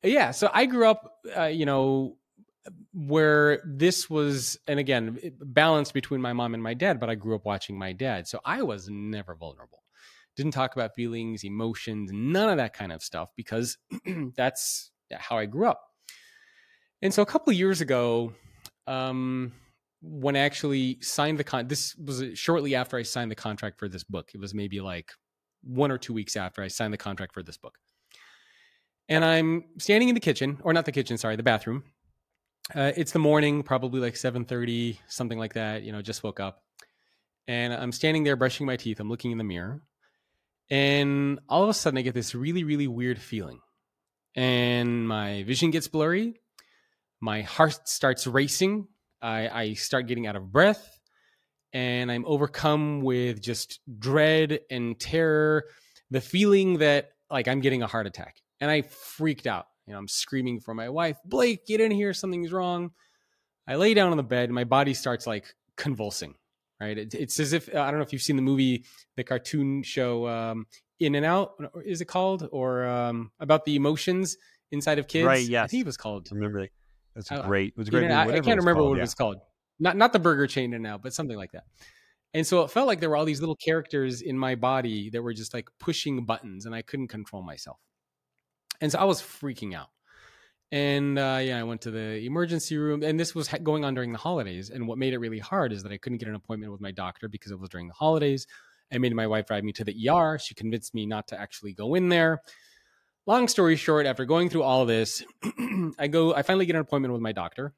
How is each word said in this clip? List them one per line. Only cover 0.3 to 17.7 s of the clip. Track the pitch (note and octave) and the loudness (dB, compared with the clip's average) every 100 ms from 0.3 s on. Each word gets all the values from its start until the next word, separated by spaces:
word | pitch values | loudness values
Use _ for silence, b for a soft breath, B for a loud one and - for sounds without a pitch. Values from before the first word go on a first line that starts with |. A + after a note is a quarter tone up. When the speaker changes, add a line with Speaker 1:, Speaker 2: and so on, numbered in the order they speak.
Speaker 1:
So | B2+ G#3 | 2 2
I | G#3 B3+ | 4 4
grew | B3 A3+ | 6 6
up, | A3 - _ - - | 6 -2 _ -8 0
uh, | D#3+ | 0
you | D#3+ D3 | 2 2
know, | C3+ C3+ C3+ C3+ - _ _ _ _ - F3 - | 4 4 2 0 -6 _ _ _ _ -20 -20 -14
where | F#3 C#3+ D#3 D#3 D3+ D3 D3 D#3+ | -10 0 4 6 6 6 4 -2
this | C3+ E3+ F3 - | 2 2 2 -2
was, | D#3 D3 C#3 B2 - - | 0 0 0 -4 -8 -2
and | C#3+ | -2
again, | C3+ B2+ A2+ A#2+ | 2 0 0 -6
it, | F3 C3+ | -12 -12
balance | C#3+ B2+ D#3+ D#3 C#3+ | 0 4 6 4 2
between | C#3 - C3+ | -4 -2 -2
my | B2+ | -2
mom | A#2+ A#2+ | -2 -2
and | A#2 | -4
my | A2+ | -4
dad, | B2 F#3 C#3 | -2 0 0
but | A2+ | -2
I | A2 | -4
grew | A2 G#2+ | -4 -4
up | G#2+ | -2
watching | G2+ - G2+ | -6 -6 -10
my | F#2+ | -10
dad. | F#2 C3 G2 E2+ | -6 -4 -4 -6
So | - - | -8 -4
I | G#3+ | -2
was | G3+ G#2 F#2 | -2 -4 -10
never | G2+ G#2 G#2+ F#2+ | -10 -8 -8 -10
vulnerable. | D#2+ D#2+ C2+ - _ _ b b b b - | -14 -14 -16 -20 _ _ b b b b -6
Didn't | D3 | -4
talk | C#3 C3 B2+ | -2 -2 -2
about | A2 | -6
feelings, | - A#2 A#2 A2+ G#2+ | -4 -6 -4 -6 -8
emotions, | G2 G#2 A2+ A2 - G#2+ G2 | -8 -4 -4 -4 -8 -8 -6
none | G2+ B2+ F#3 A3 | -4 -2 0 2
of | E3 | 0
that | A#2 | -2
kind | - G2 | -6 -10
of | D#2+ | -10
stuff, | - E2 F2 - | -10 -10 -10 -12
because | A2+ A2+ A#2+ - _ G3+ - | -6 -4 -4 -8 _ -12 -8
<clears throat> | F3 C3 B2+ | -8 -8 -2
that's | B2+ - - - - _ _ | -2 -2 -6 -6 -10 _ _
how | - - A#2 | -14 -6 -4
I | G#2+ | -4
grew | C3 A3+ | 0 0
up. | - _ _ b b b b b b b b b _ | 0 _ _ b b b b b b b b b _
And | G3 | 0
so | G3 | 2
a | G#3 | 4
couple | D#4 - | 4 2
of | F#3 | 4
years | F#3+ | 4